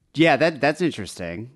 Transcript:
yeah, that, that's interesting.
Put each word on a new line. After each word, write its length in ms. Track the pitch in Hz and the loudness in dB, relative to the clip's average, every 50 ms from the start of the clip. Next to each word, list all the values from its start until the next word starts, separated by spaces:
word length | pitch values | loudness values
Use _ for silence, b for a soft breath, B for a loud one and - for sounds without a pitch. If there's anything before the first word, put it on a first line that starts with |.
| _ _ - | _ _ 0
yeah, 200 | 139 160 165 143 | 2 4 4 4
that, 220 | 120 151 170 165 123 | 4 2 0 0 0
that's 200 | 135 147 151 - | -2 -2 0 0
interesting. 720 | 180 156 - - 98 85 - - 90 85 85 92 113 127 - | -2 -4 -2 -4 -10 -10 -10 -10 -10 -8 -8 -10 -12 -14 -14